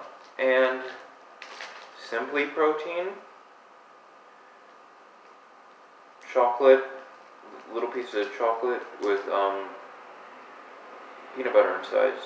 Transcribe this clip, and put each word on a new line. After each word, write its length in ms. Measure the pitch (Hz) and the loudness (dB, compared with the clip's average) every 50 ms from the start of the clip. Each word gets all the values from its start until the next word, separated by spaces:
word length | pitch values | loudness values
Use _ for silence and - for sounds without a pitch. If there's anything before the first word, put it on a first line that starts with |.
| - - - - - - - - | -14 -16 -18 -20 -20 -16 -6 0
and 440 | 131 131 131 131 131 127 131 131 127 - - - - - - - - - - - - - - - - - - - - - - - - - | 2 4 4 6 4 4 2 -2 -6 -10 -12 -14 -16 -20 -20 -20 -20 -20 -20 -20 -18 -16 -14 -14 -14 -14 -16 -18 -20 -20 -20 -16 -12 -6
Simply 360 | 117 113 127 131 143 143 147 | -6 -4 -4 -2 -2 -2 -2
Protein 600 | 147 147 160 156 151 151 151 - 170 170 175 180 196 196 - - - - - - - - - - - - - - - - - - - - - - - - - - - - - - - - - - - - - - - - - - - - - - - - - - - - - - - - - - - - - - - - | -2 0 2 2 2 2 2 -4 -6 -6 -4 -4 -6 -6 -10 -16 -20 -20 -20 -20 -20 -20 -20 -20 -20 -20 -20 -20 -20 -20 -20 -20 -20 -20 -20 -20 -20 -20 -20 -20 -20 -20 -20 -20 -20 -20 -20 -20 -20 -20 -20 -20 -20 -20 -20 -20 -20 -20 -20 -20 -20 -20 -20 -20 -20 -20 -20 -20 -20 -20 -20 -20 -20 -20 -20 -12 -4 0
chocolate, 520 | 131 120 123 123 - 135 131 131 131 - - - - - - - - - - - - - - - - - - 117 | 2 2 2 2 6 8 10 10 8 8 -2 -10 -14 -16 -18 -20 -20 -20 -20 -20 -20 -20 -20 -20 -18 -14 -8 -6
little 180 | 113 - - | -4 -4 -4
pieces 360 | - - 120 - 113 107 101 98 | -4 -6 -8 -4 -2 -2 -2 -2
of 40 | - 104 | -2 -2
chocolate 440 | 120 113 113 113 123 123 123 113 - - - - 98 | 0 0 0 0 0 -2 -2 -2 -6 -10 -10 -4 0
with, 240 | 104 98 98 101 98 | 0 0 0 0 0
um, 360 | 90 98 98 98 98 98 98 92 90 - - - - - - - - - - - - - - - - - - - - - - - - - - - - - - - - | 0 2 2 2 0 -2 -6 -10 -12 -16 -18 -18 -20 -20 -20 -20 -20 -20 -20 -20 -20 -20 -20 -20 -20 -20 -20 -20 -20 -20 -20 -20 -20 -18 -18 -18 -18 -18 -18 -14 -8
peanut 180 | 131 131 - - | -4 -2 4 6
butter 280 | 131 104 95 90 - | 6 6 6 2 -4
inside, 320 | - - - 104 104 104 - - - | -4 0 2 4 4 2 2 -2 -6